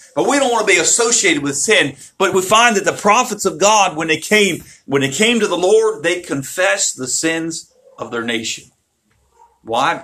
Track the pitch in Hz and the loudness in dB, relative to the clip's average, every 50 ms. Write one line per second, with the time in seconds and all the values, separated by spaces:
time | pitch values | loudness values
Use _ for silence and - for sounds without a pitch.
0 | - - - 147 170 233 277 285 269 247 240 226 214 196 180 175 156 - - - | -20 -10 -4 -2 0 0 2 2 2 2 0 0 2 2 2 2 2 2 2 2
1 | 233 233 - - - 180 156 147 139 143 135 - - 220 214 185 147 139 135 - | 2 0 0 2 2 0 0 0 -2 -4 -4 -2 0 2 2 2 2 -2 -4 -10
2 | - - _ - 190 190 185 190 185 190 214 220 240 240 214 196 - 170 139 - | -20 -14 _ -2 -2 0 0 0 0 2 2 4 4 4 2 2 0 -2 -4 0
3 | - 208 208 247 247 240 208 - - 190 160 151 185 202 220 214 196 185 156 156 | 2 2 4 2 2 -2 -4 -4 -4 -4 -2 2 2 4 4 4 4 2 0 -4
4 | 165 160 156 156 - - 208 214 202 190 156 - - - - _ _ - 139 143 | -2 -2 -2 -2 0 0 2 2 2 2 -2 -6 -10 -16 -20 _ _ -2 -2 0
5 | 135 139 135 - 214 233 240 226 208 175 175 170 180 185 214 220 220 214 - 147 | 0 0 0 0 0 2 2 2 0 0 0 0 2 4 4 4 4 2 -2 -2
6 | 143 170 180 175 170 - 151 139 135 - - 185 185 196 196 190 - - - 131 | -4 -4 -4 -4 -6 -6 -6 -6 -6 -8 -4 -2 0 0 0 0 -2 -6 -6 -8
7 | 127 123 - - 160 160 165 165 165 165 160 - - _ _ _ _ - - - | -8 -6 -6 -4 -2 -2 -2 -4 -6 -6 -8 -10 -14 _ _ _ _ -20 -14 -14
8 | 117 113 120 117 113 117 117 117 113 - - - - _ _ _ _ _ _ _ | -12 -8 -8 -6 -6 -4 -6 -6 -6 -8 -10 -12 -14 _ _ _ _ _ _ _
9 | _ _ _ _ _ _ _ _ - _ _ _ - 110 113 123 139 165 165 135 | _ _ _ _ _ _ _ _ -20 _ _ _ -10 -6 -2 0 0 0 -2 -4